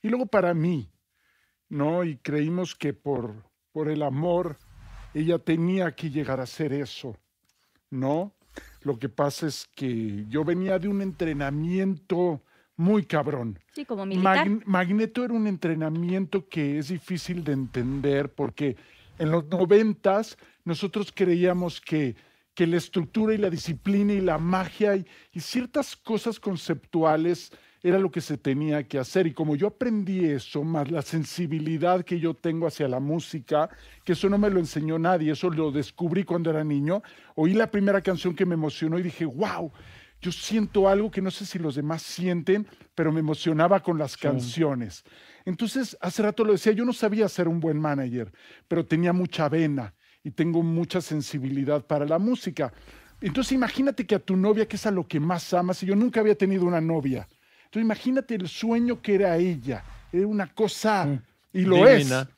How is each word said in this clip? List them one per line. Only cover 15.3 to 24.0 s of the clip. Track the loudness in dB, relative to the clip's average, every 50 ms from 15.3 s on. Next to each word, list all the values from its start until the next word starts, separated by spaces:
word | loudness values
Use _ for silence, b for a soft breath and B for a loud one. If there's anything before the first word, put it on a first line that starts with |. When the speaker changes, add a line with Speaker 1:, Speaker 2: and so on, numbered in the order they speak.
| 0
Speaker 1:
un | 0 0 0
entrenamiento | -2 -2 -2 -2 0 0 -2 -2 -2 -2 -2 -2 -2 -2 -2 -2 -2 -4 -4 _
que | -4 -2 -2 -2 -2 -2
es | -4 -4
difícil | -6 -8 -6 -6 -8 -6 -6 -6 -8 -6 -4
de | -2 -2
entender | -2 -2 -4 -4 -4 -4 -2 -4 -2 0 0 0 0 0 -4 _
porque | -6 -6 -6 -4 -2 -2 -2 -4 b b b b b b b b b
en | -2 0
los | 0 0 0 -2
noventas | 0 0 4 6 6 6 6 4 0 0 2 2 2 2 0 -4 -10 b b b b b b
nosotros | -6 -4 -4 -4 -4 -4 -4 -6 -6 -2
creíamos | 0 2 2 4 4 4 2 2 0 -2 -4 -6 -10
que, | -8 -4 -2 0 0 -2 -4 b b b b b b b _
que | 0 2 2
la | 2 0
estructura | -2 0 -4 -4 -4 -2 _ 0 2 2 2
y | 2
la | 0 0
disciplina | -2 -2 -4 -6 -6 -4 -2 0 2 2